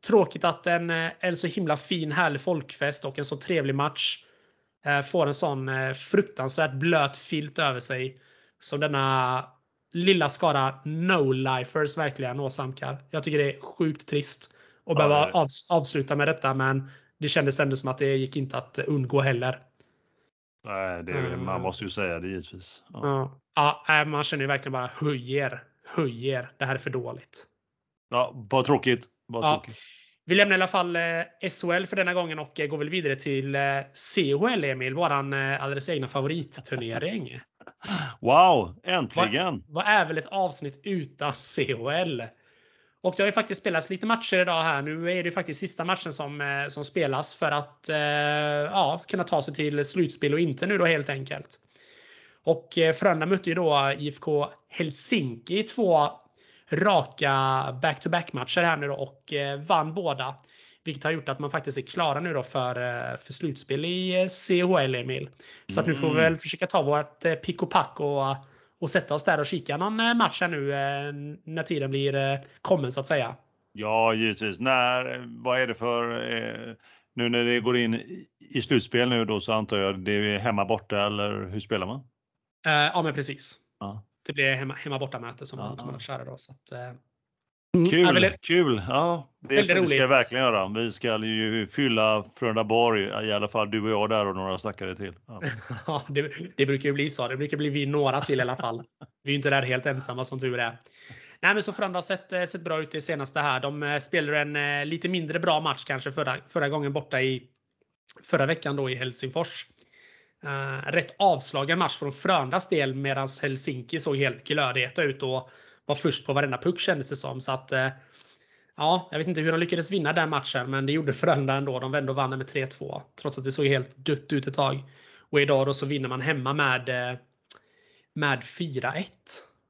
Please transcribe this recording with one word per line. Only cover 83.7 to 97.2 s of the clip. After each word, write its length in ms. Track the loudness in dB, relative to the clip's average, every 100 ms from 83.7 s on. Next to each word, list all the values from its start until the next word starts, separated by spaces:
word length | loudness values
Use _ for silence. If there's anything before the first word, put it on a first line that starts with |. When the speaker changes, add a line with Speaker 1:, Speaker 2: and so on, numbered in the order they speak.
| _
Speaker 2:
Ja. 260 | -12 -12 -16 _ -10
Speaker 1:
Det 80 |
blir 200 | 0 0 0
hemma, 180 | -4
hemma 260 | -8 -6 -6
bortamöte 460 | -6 -8 -12 -14 -14
som 140 | -10
Speaker 2:
Ja, 60 | -10
Speaker 1:
man 100 | -10
kommer 140 | -12
Speaker 2:
ja. 40 | -12
Speaker 1:
att 60 |
köra 240 | -10 -10 -10
då. 120 | -14
Så 140 | -18
att, 200 | -20 -16
eh, 200 | -14 -14 -16 _ _ _ _ _ _ _ 4 6
Speaker 2:
Kul, 80 | 8
Speaker 1:
ja, 100 | 8
väldigt, 300 | 8 4 2
Speaker 2:
kul. 400 | 2 4 6 2 2
Ja, 420 | 2 2 0 -6 _
det, 140 | 2 4
Speaker 1:
väldigt 200 | 6 4
Speaker 2:
det 120 | 4
ska 80 | 4
vi 40 |
Speaker 1:
roligt. 80 | 6
Speaker 2:
verkligen 320 | 6 6 2
göra. 240 | 4 4 2
Vi 220 | -2 -4
ska 260 | -2 -2 0 0
ju 420 | 0 0 0 -2
fylla 580 | 0 2 4 4 4 -2 -4
Frölunda 280 | 0 0
Borg, 400 | 2 4 4 4
i 280 | 0 -2 -2
alla 140 | 0 0
fall 240 | -2 0
du 100 | 0
och 80 | 0
jag 200 | 2 2
där 180 | 2 2
och 80 | -2
några 220 | -4 -4
stackare 380 | -6 -8 -8 -8
till. 180 | -10 -14 -18
Ja. 140 | -10 -8 -8
Speaker 1:
<laughs> 240 | -12 -10 -6
Ja, 160 | -6 -2
det, 240 | -4 -4 -8 -12 0
det 80 | 0
brukar 240 | 2 0
ju 40 |
bli 160 | -2 -2
så. 180 | -4